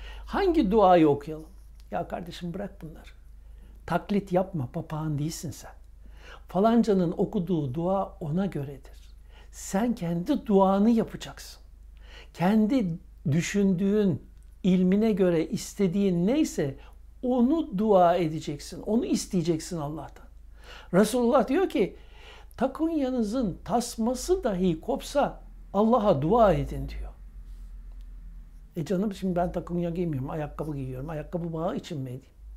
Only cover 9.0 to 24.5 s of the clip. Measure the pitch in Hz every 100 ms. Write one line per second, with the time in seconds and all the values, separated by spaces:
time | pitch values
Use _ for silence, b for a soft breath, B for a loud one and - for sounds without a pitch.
9 | - - b b b - - 190 240 226
10 | 170 170 175 285 - 196 190 196 208 233
11 | 196 - - - - - - - - B
12 | B B B - 175 220 214 269 185 165
13 | - - - 147 - 202 196 175 196 208
14 | 202 139 - - - - 190 185 185 202
15 | 220 202 185 170 160 202 - - 196 196
16 | 202 175 180 285 311 - 143 135 B -
17 | - - 254 254 240 330 302 185 220 196
18 | 175 175 160 156 - 147 - 170 - 220
19 | 392 262 - 185 160 160 - 170 143 156
20 | 135 - - - - B B B B 175
21 | 208 254 240 269 233 285 381 294 180 B
22 | B B B B B - 269 269 320 320
23 | 262 254 214 247 220 147 - 226 233 -
24 | 220 254 - 370 254